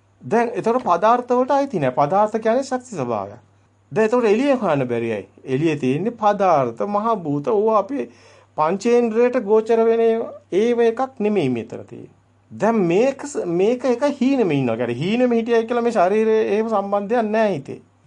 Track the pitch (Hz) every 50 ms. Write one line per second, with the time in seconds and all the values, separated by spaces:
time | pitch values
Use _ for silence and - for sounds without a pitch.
0 | _ _ _ _ - 127 196 233 226 226 190 190 151 220 233 254 240 185 170 175
1 | 208 220 240 240 247 240 247 247 254 254 285 277 285 277 240 170 139 127 127 151
2 | 143 147 185 202 214 214 226 220 220 220 233 269 262 - 262 254 247 - 208 156
3 | 127 120 113 101 98 101 101 - _ _ _ _ _ _ _ _ _ _ 139 196
4 | 220 214 247 247 233 208 190 233 277 285 262 - 220 175 151 139 127 120 117 117
5 | 117 117 110 101 92 - _ - - 143 131 139 160 165 151 143 135 127 135 160
6 | 190 240 233 - 214 208 208 190 202 185 160 143 131 120 113 - 208 202 208 208
7 | 214 233 226 190 165 147 143 147 143 247 226 202 214 226 220 202 196 196 285 262
8 | - - - - - - - - _ _ _ 156 156 160 190 190 - 233 240 240
9 | 240 226 214 233 240 247 247 254 202 196 220 220 220 226 233 226 226 226 226 226
10 | 226 226 226 226 240 294 277 302 - _ 170 185 220 240 240 233 233 226 226 240
11 | 262 262 - - 208 208 214 196 147 131 123 117 110 - 113 107 104 - 120 117
12 | - - _ _ _ _ _ _ _ _ 110 110 185 220 233 220 180 170 170 202
13 | 247 277 269 - - - - - - 175 165 175 190 220 254 247 - 262 247 240
14 | 285 285 285 - 240 269 277 254 220 170 147 139 131 120 113 113 123 113 120 123
15 | 165 190 220 247 254 247 233 226 226 240 233 226 226 226 240 240 233 240 214 208
16 | 175 185 208 220 220 220 220 220 220 220 196 214 220 226 220 196 196 202 202 202
17 | 208 190 240 247 220 208 214 220 220 208 180 139 127 - - - - _ _ _
18 | _